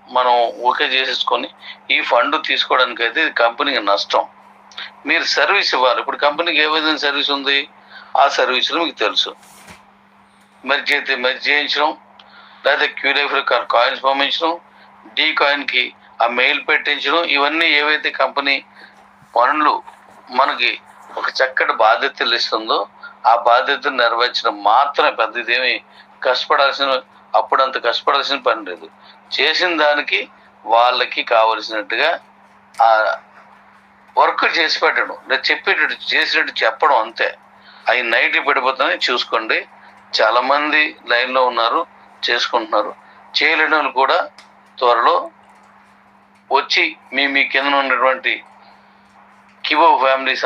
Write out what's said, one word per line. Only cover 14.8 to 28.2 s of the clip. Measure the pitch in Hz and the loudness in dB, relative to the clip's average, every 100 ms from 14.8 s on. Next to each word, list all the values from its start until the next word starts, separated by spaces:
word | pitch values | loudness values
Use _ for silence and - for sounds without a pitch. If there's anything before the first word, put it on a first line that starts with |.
| - - - - | -20 -20 -10 -2
డీ | 156 - | 0 2
కాయిన్కి | 143 143 131 127 123 - - - | 0 0 -2 -4 -4 -8 -12 -2
ఆ | 120 123 | -2 0
మెయిల్ | 135 147 151 | 0 0 0
పెట్టించడం, | 147 147 139 139 - - 139 | -2 0 -4 0 0 0 0
ఇవన్నీ | 143 160 165 147 | 0 0 0 2
ఏవైతే | 147 151 151 135 | 0 -2 -2 -2
కంపెనీ | 135 139 139 139 - - - - - _ - 117 | -2 -2 -2 -2 -6 -20 -20 -20 -20 _ -4 0
పనులు | 127 151 147 - - - - - - 123 | 2 2 0 -2 -6 -20 -20 -20 -6 0
మనకి | 143 127 120 110 - - - 110 | 0 0 -2 -4 -12 -20 -14 -8
ఒక | - - | -6 -2
చక్కటి | 127 - 156 - | 0 0 -2 4
బాధ్యతలు | 110 117 135 - 123 117 | 4 4 0 -2 -2 0
ఇస్తుందో | - 110 110 160 202 - - - 117 | -2 -4 -2 -4 -4 -12 -20 -2 2
ఆ | 117 117 | 4 4
బాధ్యతను | 123 131 131 139 127 | 4 2 -2 -2 0
నెరవేర్చడం | 117 117 120 - 113 104 101 | 0 2 0 0 -4 0 2
మాత్రమే. | 120 143 - 147 123 | 4 2 2 0 0
పెద్ద | 110 120 | -2 -4
ఇదేమి | 113 123 123 110 - - - - 131 | -2 0 0 -4 -8 -20 -20 -4 -2
కష్టపడాల్సిన, | 123 - 147 139 131 139 127 - - - 107 | 0 2 2 2 0 -2 -2 -4 -20 -2 0
అప్పుడు | - 135 | 2 0
అంత | 131 131 117 | 0 0 -2
కష్టపడాల్సిన | 117 - 143 | 0 0 0